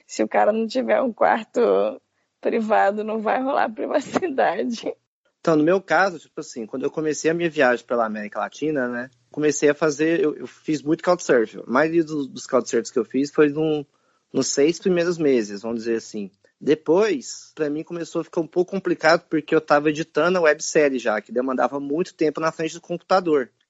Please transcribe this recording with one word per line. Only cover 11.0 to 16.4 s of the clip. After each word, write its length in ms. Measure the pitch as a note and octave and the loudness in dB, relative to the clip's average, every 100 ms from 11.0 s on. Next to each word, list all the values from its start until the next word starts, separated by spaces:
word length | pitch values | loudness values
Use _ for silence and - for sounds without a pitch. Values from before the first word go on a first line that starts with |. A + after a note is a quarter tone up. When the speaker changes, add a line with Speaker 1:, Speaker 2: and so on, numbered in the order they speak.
Speaker 2:
Couchsurfing. 540 | - F3+ - C3+ A2 G2 - | 0 0 2 2 2 -4 -2
A 40 | |
maioria 320 | B2 D#3+ E3+ | 0 2 0
do, 240 | D3+ D3+ C3 | 0 -4 -8
dos 200 | B2+ - | -10 -2
Couchsurfings 440 | B2+ A2+ A#2+ G#2+ | -2 0 -2 -2
que 80 | - | -2
eu 60 | |
fiz 260 | A2 C3 C#3+ | -2 -2 -2
foi 200 | - D3+ | 2 2
num, 340 | D3 D#3 D3+ C#3 _ _ _ _ | 2 -2 -2 -6 _ _ _ _
nos 140 | C3+ C3 | -4 -2
seis 320 | - D3 F3 | 2 2 2
primeiros 400 | G3 F3 E3+ E3+ | 0 2 0 0
meses, 420 | D3+ B2+ G#2 G2+ | 2 2 0 -6
vamos 200 | A2+ A#2 | -8 -6
dizer 160 | A2+ A2+ | -2 -4
assim. 340 | - G#2+ G2 _ | -4 -10 -12 _